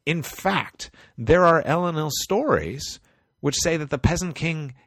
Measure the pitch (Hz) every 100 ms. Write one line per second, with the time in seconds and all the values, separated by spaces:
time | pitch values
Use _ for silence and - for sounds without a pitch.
0 | - 165 135 - 190 190 - - - -
1 | - - 117 170 175 160 - 160 180 160
2 | 151 - - 196 294 107 78 135 - -
3 | _ _ _ _ 143 - 170 165 147 -
4 | - 170 180 - 165 156 143 -